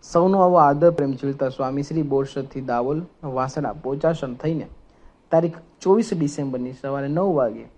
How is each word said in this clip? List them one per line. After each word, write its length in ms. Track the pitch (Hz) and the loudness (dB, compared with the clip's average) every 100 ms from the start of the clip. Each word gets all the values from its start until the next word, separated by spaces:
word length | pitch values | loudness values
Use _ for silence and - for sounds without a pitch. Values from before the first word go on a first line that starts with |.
| - | 0
સૌનો 280 | 170 185 196 | 2 4 4
આવો 140 | 180 | 6
આદર 360 | 180 147 143 170 | 6 6 6 4
પ્રેમ 220 | 165 139 | 4 -2
ઝીલતા 360 | 131 139 139 131 | -2 -6 -2 -4
સ્વામીશ્રી 540 | 127 131 139 143 160 | -4 -4 -4 -4 -4
બોરસદથી 580 | 147 135 139 - 135 135 | 0 0 -2 -6 -8 -10
દાવોલ, 420 | 131 120 127 151 175 _ | -4 -2 -2 -4 -8 _
વાસણા, 480 | 151 127 131 151 135 | -8 -4 -4 -4 -6
પોચાસણ 600 | 104 127 143 160 165 131 | -6 -6 -2 0 0 -6
થઈને 320 | 123 156 160 101 - _ _ - _ _ | -6 -4 -4 -6 -16 _ _ -20 _ _
તારીખ 240 | 165 170 165 - _ | 2 2 -4 -20 _
ચોવીસ 280 | 180 202 226 | 2 2 2
ડિસેમ્બરની 580 | 175 147 143 139 127 123 | -2 -2 -2 -6 -4 -8
સવારે 360 | 127 135 139 139 | -8 -6 -4 -2
નવ 260 | 156 196 | -2 0
વાગે 300 | 156 120 113 117 | 2 0 -2 -16